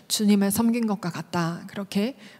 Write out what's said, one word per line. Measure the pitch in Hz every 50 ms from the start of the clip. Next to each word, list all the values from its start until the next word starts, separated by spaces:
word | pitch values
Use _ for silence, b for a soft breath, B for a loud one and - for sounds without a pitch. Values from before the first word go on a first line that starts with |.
| B
주님을 | B - - 214 202 208 202 202 202 196
섬긴 | 220 233 233 233 240 233
것과 | 214 202 - - 170
같다. | - - 165 - - 175 170 165 170 - -
그렇게 | - - 208 196 - - 196 202 247 269 B B B B B